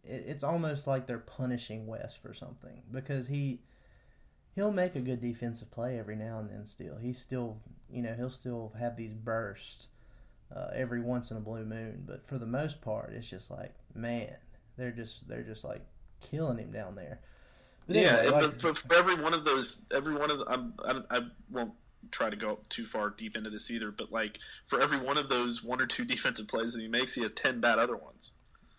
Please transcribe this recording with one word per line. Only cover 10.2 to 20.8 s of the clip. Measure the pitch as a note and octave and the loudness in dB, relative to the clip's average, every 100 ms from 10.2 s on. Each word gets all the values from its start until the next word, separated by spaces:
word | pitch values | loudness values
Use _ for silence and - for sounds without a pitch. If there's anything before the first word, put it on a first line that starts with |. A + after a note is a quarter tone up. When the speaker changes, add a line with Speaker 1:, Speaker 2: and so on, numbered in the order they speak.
| - - - | -20 -20 -14
Speaker 1:
uh, | - - | -8 -6
every | - B2+ A#2+ | -2 -2 -2
once | A#2+ B2 A#2 | 0 -2 -2
in | A2+ | -6
a | |
blue | G#2+ A2+ | -6 -6
moon, | A2 A2+ A2 G2+ F#2 | -6 -6 -6 -8 -10
but | F#2+ - | -12 -6
for | C3 | -6
the | A2+ | -2
most | B2+ D3+ D#3 | 0 -2 -4
part, | - G#2+ - | -4 -2 -4
it's | G#2+ A2+ | -8 -10
just | F#2 - | -10 -10
like, | - - - - | -10 -10 -14 -14
man, | A2+ A#2 A#2+ G#2+ - - - - - | -6 -4 -2 -4 -10 -18 -20 -16 -8
they're | B2+ | -6
just, | A#2 A2+ - - | -6 -8 -12 -10
they're | A#2 | -8
just, | A#2 G#2+ | -8 -10
like, | - - - - - - | -8 -10 -12 -18 -20 -20
killing | - D3 D#3 A#2 | -8 -2 0 -2
him | G#2+ | -4
down | G#2+ F#2+ | -8 -8
there. | G2 D2+ G#2+ - - - - - - - | -8 -10 -12 -16 -20 -20 -20 -20 -12 2
But | E3+ | 8
Speaker 2:
Yeah, | |
Speaker 1:
anyway, | F3+ A#2 | 10 10
Speaker 2:
and | B2+ | 8
Speaker 1:
like | D3 | 8
Speaker 2:
but | D3+ A#2+ | 6 4
for, | D#3+ D3+ - | 2 2 8
for | |
every | E3+ F3+ E3+ | 10 10 6
one | D3+ | 4
of | E3 | 4
those, | D3+ C3+ A#2+ - - | 6 4 4 -4 0
every | C3+ D3+ | 0 2
one | D3 D3 | 2 2
of | C#3+ | 2
the, | - | 2
I'm, | B2+ A#2+ - | 0 -2 -4